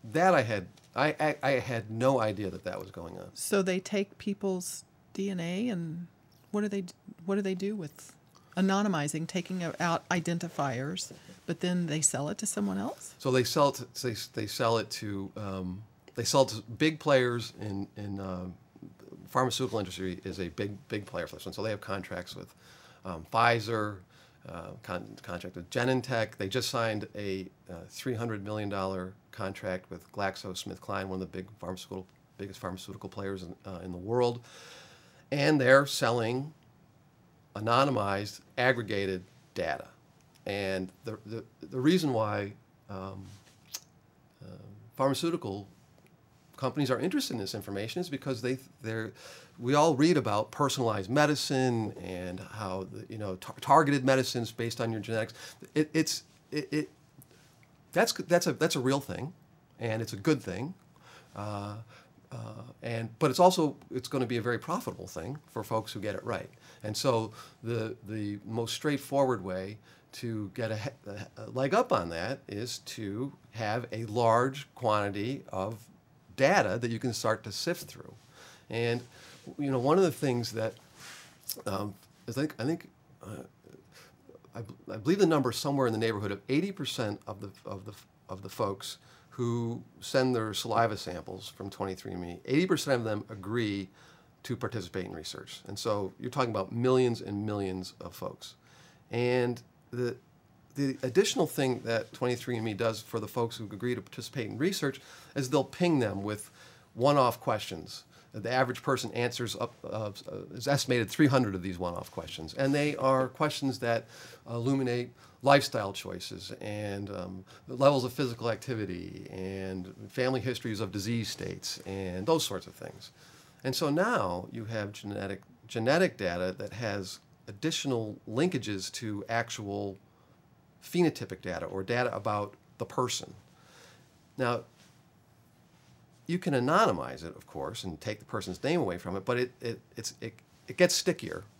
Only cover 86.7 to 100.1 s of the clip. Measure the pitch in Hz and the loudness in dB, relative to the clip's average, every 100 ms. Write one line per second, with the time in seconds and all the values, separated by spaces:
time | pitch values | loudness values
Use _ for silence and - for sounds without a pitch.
86.7 | 190 135 - 110 - - 101 104 - 101 | -4 -6 -2 -2 -4 -8 -10 -12 -12 -10
87.7 | 98 104 101 - _ - 95 98 - 104 | -10 -12 -16 -20 _ -14 -12 -10 -2 -2
88.7 | 98 - - - - - - 120 120 117 | -2 -8 -12 -18 -20 -16 -2 0 0 -2
89.7 | 120 - - - 135 127 120 110 98 113 | -6 -10 -14 0 4 4 4 0 -4 0
90.7 | 110 117 104 - 87 95 95 107 - 95 | 2 2 0 -6 -8 -8 -12 -12 -10 -12
91.7 | - 98 92 98 90 87 85 - 139 185 | -6 -6 -4 -8 -8 -8 -8 0 2 4
92.7 | 160 147 123 113 104 - 104 95 120 110 | 2 2 2 2 -4 -6 -10 -4 0 0
93.7 | 98 92 - - - _ _ - 120 110 | -2 -6 -12 -20 -20 _ _ -8 -4 -4
94.7 | 117 90 95 92 85 82 - - - - | -4 -6 -6 -6 -8 -10 -12 -14 -16 -12
95.7 | 104 113 104 95 - 127 143 120 107 95 | -6 -2 0 -2 -6 -6 0 0 0 -2
96.7 | 117 127 127 123 117 95 101 107 104 98 | 0 4 6 4 2 -4 -4 -2 -2 -2
97.7 | 92 92 - 90 - - - - - _ | -4 -8 -10 -14 -8 -10 -10 -18 -20 _
98.7 | - - - _ 117 123 127 123 120 - | -20 -20 -20 _ 0 2 4 2 -2 -10
99.7 | _ _ 123 123 | _ _ -2 -2